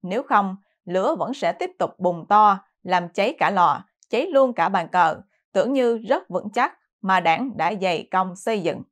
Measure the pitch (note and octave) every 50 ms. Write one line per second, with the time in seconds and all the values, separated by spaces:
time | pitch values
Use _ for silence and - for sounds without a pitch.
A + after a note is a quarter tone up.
0 | - F3+ F#3 A3+ C#4+ - C#4 G#3+ G3 F#3+ F#3+ F#3+ _ _ _ _ _ - F3 F#3
1 | F#3+ B3 D#4+ A3 D#3+ E3 B3+ - - E3+ F3 - F4 F#4 - _ A3 A#3 - _
2 | F#3 F3+ F3 E3+ D#3 - G#3 G#3 G#3+ G#3+ G3 F#3+ _ _ _ _ _ F#3 F3+ F3+
3 | F3 E3+ _ - G3 A3+ E4 - - D#3 G3 F#3+ F3+ D#3+ C#3+ - - _ _ _
4 | _ _ - C4+ D4 G4 E4 C4+ C4+ B3+ A#3 - E3+ F3 G3 F#3+ E3 D#3+ - F3+
5 | F3 D#3+ D#3 E3 - _ _ _ _ _ _ G3 F#3 A3 C#4 C#4 B3 A#3+ A#3 A3+
6 | A3+ G3 C4 F4 F#4 _ F3 F3+ - G#3 - - B3 C4+ - _ _ _ _ _
7 | - F#3+ F#3+ F#3 F3 E3+ E3 E3 A#3 C#4 A3 - D#3+ E3+ G#3+ G3 F#3 F#3 F3 D#3+
8 | - _ - F#3 F#3+ F#3 F3+ F#3 - - A3+ G#3+ F3 E3+ C#3+ - - _